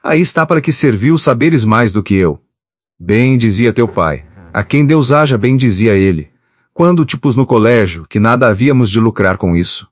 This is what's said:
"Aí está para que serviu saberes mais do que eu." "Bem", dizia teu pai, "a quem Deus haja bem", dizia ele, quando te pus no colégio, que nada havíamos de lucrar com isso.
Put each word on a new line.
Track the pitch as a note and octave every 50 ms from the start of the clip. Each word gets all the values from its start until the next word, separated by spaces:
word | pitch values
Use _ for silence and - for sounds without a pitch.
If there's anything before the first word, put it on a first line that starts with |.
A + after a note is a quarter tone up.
| -
"Aí | C3+ D#3 D#3+
está | F3+ - - E3 D#3+
para | D#3+ E3+ D#3
que | C3+ E3
serviu | D#3 - - C#3 A2+ G2 A2 D3 E3 D#3
saberes | - D3 B2 A#2 C3+ E3 E3 C3+ A2
mais | G#2+ A2 A#2 A#2+ G#2+ F#2
do | G#2+
que | F#2+ - G2+
eu." | F#2+ F#2 E2 C#2+ - _ _ _ _ _ _ _ _ _ _ _ _
"Bem", | E2+ F2 G#2 A2+ B2 C3 C3
dizia | B2 A2+ A2 G2 G2+ A#2+ A#2
teu | G2+ B2 A#2
pai, | G#2+ - G2+ E2+ D#2 D2 C#2 D2 - - - - -
"a | - - G#2+
quem | - - C#3+ D3
Deus | C#3 D#3 D#3 C3+ A#2
haja | C#3+ D3+ D3+ C#3+ C3
bem", | G#2+ G2+ B2 C3+
dizia | C3 C3 A#2+ G2 F2+ A2 A2+ G2+
ele, | F#2+ F#2+ G2 F2 D#2 C#2+ _ _ _ _ _ _ _ _ _ _
quando | - E3+ F3 F3+ E3 D3+
te | - -
pus | B2+ - C#3+ A#2
no | C3 C3
colégio, | - B2 A#2 G#2+ A2+ A#2+ A#2 G#2 F2 E2 E2 D#2+ _
que | - G#2+
nada | G#2 A2+ B2 B2 C3
havíamos | A#2 G#2 G2 B2 C#3+ C#3 B2+ A#2+ G2+
de | G2+ A2+
lucrar | A2+ A2+ A2 - G2 F#2 F#2+
com | - - F2+ E2+
isso. | E2+ F2+ - - - - _